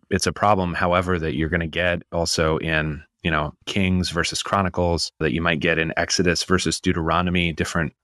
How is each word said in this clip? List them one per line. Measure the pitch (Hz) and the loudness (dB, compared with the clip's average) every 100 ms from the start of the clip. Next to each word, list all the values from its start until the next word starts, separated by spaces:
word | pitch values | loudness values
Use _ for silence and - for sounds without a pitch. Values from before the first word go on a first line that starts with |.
| - | -2
it's | 98 - | -2 0
a | |
problem, | - 104 101 90 | 2 2 4 2
however, | 80 92 90 90 90 | 0 2 2 2 0
that | 78 | 0
you're | 73 78 | -2 0
gonna | 85 82 | 0 -2
get | 80 90 87 - | 0 0 0 -4
also | 85 85 - 80 80 | -4 -2 0 2 0
in, | 82 80 78 76 - _ | 0 0 0 -6 -12 _
you | 87 | -2
know, | 78 73 - | 0 -2 -8
Kings | - 101 92 92 85 | -6 0 2 2 0
versus | 85 80 - | -2 -2 -4
Chronicles, | - 101 92 87 87 85 - - | -2 0 0 0 0 0 -4 -4
that | 80 | -2
you | 82 | 0
might | 85 80 | 0 0
get | 85 80 | 2 2
in | 80 - | 0 -2
Exodus | 85 - 87 82 | -2 0 2 0
versus | - 92 82 - | 2 0 0 -2
Deuteronomy, | 92 87 82 82 90 90 87 | -2 -2 0 0 0 0 -2
different | 78 90 - 76 - | -2 -4 -2 -4 -6